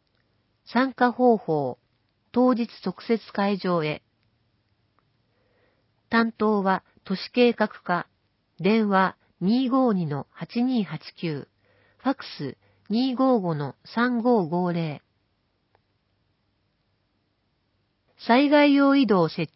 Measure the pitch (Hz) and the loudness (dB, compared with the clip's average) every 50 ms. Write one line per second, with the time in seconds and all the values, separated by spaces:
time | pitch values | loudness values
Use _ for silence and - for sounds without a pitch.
0 | _ _ _ _ _ _ _ _ _ _ _ _ _ - - 240 262 269 247 - | _ _ _ _ _ _ _ _ _ _ _ _ _ -6 -2 -2 -2 -2 -2 0
1 | 247 247 226 - 254 247 233 202 - - 160 151 143 127 120 _ _ _ _ _ | 0 0 0 2 2 4 2 2 0 -2 -2 -2 -2 -4 -6 _ _ _ _ _
2 | _ _ _ _ _ _ - 240 247 254 254 226 233 220 - - - 190 185 - | _ _ _ _ _ _ -2 2 2 2 2 0 -2 -6 -8 -10 -10 -10 -10 -8
3 | - - 233 214 - - - - 202 202 208 185 - 190 180 170 156 151 147 - | -6 -4 -4 -4 -4 -8 -6 -4 -2 -2 -2 -4 -4 -2 -2 -2 -2 -4 -6 -8
4 | _ _ _ _ _ _ _ _ _ _ _ _ _ _ _ _ _ _ _ _ | _ _ _ _ _ _ _ _ _ _ _ _ _ _ _ _ _ _ _ _
5 | _ _ _ _ _ _ _ _ _ _ _ _ _ _ _ _ _ _ _ _ | _ _ _ _ _ _ _ _ _ _ _ _ _ _ _ _ _ _ _ _
6 | _ - - 226 233 226 - - 214 214 214 202 190 190 190 - _ _ _ _ | _ -2 0 0 0 0 -2 -2 -2 0 0 0 0 0 -2 -2 _ _ _ _
7 | - - 190 185 - - - 247 247 240 226 - 214 214 - - - - 180 175 | -10 -8 -8 -8 -8 -6 0 2 2 2 2 0 -2 -4 -4 -8 -6 -4 -4 -4
8 | - _ _ _ _ _ _ _ _ _ _ - 160 185 220 226 220 208 196 190 | -4 _ _ _ _ _ _ _ _ _ _ -4 0 0 2 2 2 2 2 2
9 | 190 180 - _ _ _ _ - 175 185 226 254 269 247 240 269 262 247 208 185 | 2 2 -2 _ _ _ _ -4 -2 0 0 2 0 0 0 2 2 2 0 0
10 | 175 147 147 143 - _ _ - 180 - - 233 240 254 262 240 202 151 156 156 | -2 -4 -4 -6 -8 _ _ -16 -14 -8 -4 -4 -2 -2 0 -2 -2 -4 -6 -14
11 | - - - - - 165 151 139 - _ _ _ _ _ _ _ _ _ _ _ | -14 -16 -16 -10 -8 -6 -6 -6 -10 _ _ _ _ _ _ _ _ _ _ _
12 | - 247 277 - - - - - 147 131 - _ _ _ _ _ _ - 202 233 | -4 -4 -4 -4 -8 -18 -12 -10 -10 -10 -10 _ _ _ _ _ _ -4 -2 -2
13 | 254 269 254 220 262 269 254 226 185 175 160 147 143 127 - _ _ - - 226 | -2 -2 0 0 2 2 2 0 0 -2 -4 -4 -6 -8 -10 _ _ -10 -4 -2
14 | 233 247 247 233 214 254 247 226 180 147 165 180 180 175 170 170 165 156 139 - | -2 0 0 0 0 2 2 2 0 0 -2 -2 -2 -2 -2 -4 -4 -6 -8 -12
15 | _ _ _ _ _ _ _ _ _ _ _ _ _ _ _ _ _ _ _ _ | _ _ _ _ _ _ _ _ _ _ _ _ _ _ _ _ _ _ _ _
16 | _ _ _ _ _ _ _ _ _ _ _ _ _ _ _ _ _ _ _ _ | _ _ _ _ _ _ _ _ _ _ _ _ _ _ _ _ _ _ _ _
17 | _ _ _ _ _ _ _ _ _ _ _ _ _ _ _ _ _ _ _ _ | _ _ _ _ _ _ _ _ _ _ _ _ _ _ _ _ _ _ _ _
18 | _ _ _ - - - 233 254 285 285 294 294 294 294 277 277 277 277 277 285 | _ _ _ -10 -2 2 2 4 4 4 4 4 6 6 4 4 4 4 4 4
19 | 269 208 214 185 165 156 - - 165 - _ | 4 4 4 2 2 0 -2 -4 -8 -8 _